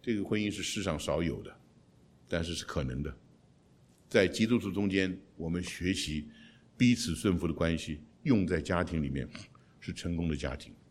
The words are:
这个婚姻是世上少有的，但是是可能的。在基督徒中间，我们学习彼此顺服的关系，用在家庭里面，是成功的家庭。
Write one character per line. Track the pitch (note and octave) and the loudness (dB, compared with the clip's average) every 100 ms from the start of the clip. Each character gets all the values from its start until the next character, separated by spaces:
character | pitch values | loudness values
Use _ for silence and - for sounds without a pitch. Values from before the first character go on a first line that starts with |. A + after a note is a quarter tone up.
这 | - G#2+ | -2 -2
个 | |
婚 | F#2+ G#2+ | 0 0
姻 | G#2 | 0
是 | F#2+ | -2
世 | F2+ - | -4 -2
上 | F#2+ D#2 | -2 -2
少 | - D2 | 0 0
有 | E2+ A1+ | 0 -2
的， | - - - - _ _ - - - | -8 -18 -20 -20 _ _ -20 -20 -4
但 | F2 | -4
是 | E2 | -2
是 | E2 | -6
可 | - - | -4 -4
能 | C2+ B1+ | -2 -4
的。 | D2 C#2 - - _ _ _ _ _ _ _ | -6 -8 -20 -20 _ _ _ _ _ _ _
在 | A#2 F#2 | 6 6
基 | - | 4
督 | A2 B2 | 4 4
徒 | G2+ | 2
中 | F#2 G2+ | -2 2
间， | F#2+ F#2 F#2 - - | 2 2 -2 -12 -8
我 | E2 | -4
们 | F2 | -2
学 | F2 - F2 | -4 -4 -2
习 | F#2+ - D2+ D2+ - - - - - | 0 -2 -6 -8 -16 -20 -20 -20 2
彼 | B2 A#2+ | 4 4
此 | - | 0
顺 | D#2+ G#2 F2 | 0 2 2
服 | E2 | 0
的 | |
关 | D#2 E2 E2 | 0 2 0
系， | - D2+ - _ | -4 -10 -12 _
用 | D#3+ A2+ | 2 4
在 | F#2 E2+ | 4 0
家 | D2+ F2+ | 2 0
庭 | F2 D#2+ | 2 0
里 | C#2 | -2
面， | C2+ B1 - - - - _ | -4 -6 -12 -20 -20 -20 _
是 | - | -12
成 | - F#2 E2+ | -8 -4 -2
功 | E2+ | 0
的 | D2+ | -2
家 | C#2+ C2+ | -4 -6
庭。 | - - - | -12 -20 -20